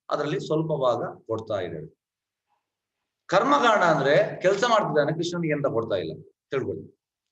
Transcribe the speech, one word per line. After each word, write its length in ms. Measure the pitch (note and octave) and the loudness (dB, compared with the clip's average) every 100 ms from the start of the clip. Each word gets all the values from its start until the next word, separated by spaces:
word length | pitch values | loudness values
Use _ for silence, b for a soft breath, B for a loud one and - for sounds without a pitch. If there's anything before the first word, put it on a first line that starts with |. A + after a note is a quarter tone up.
| - | -6
ಅದರಲ್ಲಿ 300 | D3 D3 F#3 | -4 -2 -4
ಸ್ವಲ್ಪ 320 | - D#3 D#3+ | -2 -2 -2
ಭಾಗ 460 | D3+ C3 A2+ - - - | 0 0 0 -4 -10 -8
ಕೊಡ್ತಾ 280 | A2 - | -8 -4
ಇದ್ದೇವೆ. 440 | G#2 F2 D#2 D#2 _ _ _ _ _ _ _ _ _ _ _ _ _ - | -6 -6 -10 -14 _ _ _ _ _ _ _ _ _ _ _ _ _ 0
ಕರ್ಮಕಾಂಡ 560 | F#3 A#3+ C#4+ A#3+ G#3 | 0 4 4 4 4
ಅಂದ್ರೆ 580 | F3 D3+ C3+ D#3 G#3+ - | 4 4 4 4 2 0
ಕೆಲಸ 240 | F3+ G3 A#3+ | 0 2 2
ಮಾಡ್ತಿದ್ದಾನೆ, 440 | A3 E3 D3+ C#3+ | 2 2 0 0
ಕೃಷ್ಣನಿಗೆ 400 | D#3 E3+ F3 E3 | 0 -4 -4 -2
ಎಂತ 140 | D3 C#3 | -2 -2
ಕೊಡ್ತಾ 300 | A2+ G#2+ G2 | -2 -2 -2
ಇಲ್ಲ, 260 | D#2+ D#2 - _ - | -4 -10 -16 _ -8
ತಿಳ್ಕೊಳ್ಳಿ. 500 | C#3 G#2+ E2+ - _ _ _ _ | -6 -4 -8 -10 _ _ _ _